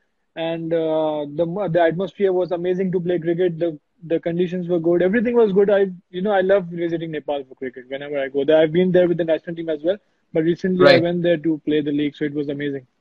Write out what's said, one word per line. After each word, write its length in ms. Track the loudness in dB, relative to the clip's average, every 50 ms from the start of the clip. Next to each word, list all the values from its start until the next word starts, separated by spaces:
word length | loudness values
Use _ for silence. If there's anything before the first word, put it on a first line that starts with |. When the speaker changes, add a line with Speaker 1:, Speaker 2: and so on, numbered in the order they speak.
| _ _ _ _ _ _ -10
Speaker 1:
and, 380 | -8 -6 -6 -6 -6 -4 -2 -2
uh, 500 | -2 0 0 0 0 0 0 -2 -4 -6 -6 -4
the, 320 | -4 -4 -2 -2 -4 -4 -2
the 100 | 0 2
atmosphere 520 | 2 2 2 -2 -4 -6 -4 -2 0 0 0
was 180 | 0 -2 -2
amazing 400 | -4 -4 -4 -2 -2 -2 -2 -2 -2
to 80 | -2
play 200 | -2 -2 -2 -2
cricket. 400 | -2 -2 -2 0 0 -2 -2 -2
The, 180 | -4 -4 -4 -6 _ _ _ _ -6 -4
the 100 | -4 -2
conditions 480 | -2 -2 -2 -2 -2 -2 -2 -4 -4 -2
were 120 | -2 0
good. 220 | 2 2 2 2 2
Everything 340 | 2 2 0 0 2 2
was 160 | 2 2 4 4
good. 180 | 2 4 4
I, 220 | 4 2 2 0 -4 -8 -16 _
you 100 | -10 -6
know, 120 | -4 0 0
I 80 | 0
love 240 | 2 4 2 2 2
visiting 480 | -2 -6 -6 -4 -4 -4 -4 -6 -6 -8
Nepal 320 | -8 -6 -6 -6 -6 -8
for 100 | -10 -14
cricket 300 | -12 -10 -10 -10 -12 -14 -12
whenever 300 | -10 -10 -8 -6 -6 -4
I 100 | -4 -4
go 160 | -2 -2 2
there. 140 | 4 6 6
I've 140 | 4 4 4
been 180 | 2 2 4
there 160 | 4 4 4
with 120 | 4 2 0
the 60 | 0
national 300 | 0 -2 -2 -2 -6 -10
team 140 | -8 -6 -6
as 160 | -6 -2 -2
well, 140 | -2 -2 -2 _ _ _ _ _ _ -2
but 100 | 0 0
recently 420 | 0 0 0 0 0 2 6 6
I 100 | 8 8
Speaker 2:
Right. 80 | 6 4
Speaker 1:
went 200 | 2 0 0 0
there 140 | 0 0
to 240 | 0 0 -2 -2 -2 -2
play 160 | -2 -2 0
the 120 | 0 -2 -2
league, 240 | -2 -2 -4 -4
so 80 | -4 -6
it 100 | -6 -4
was 140 | -4 -6 -6
amazing. 360 | -6 -6 -6 -6 -8 -8 -10 _ _ _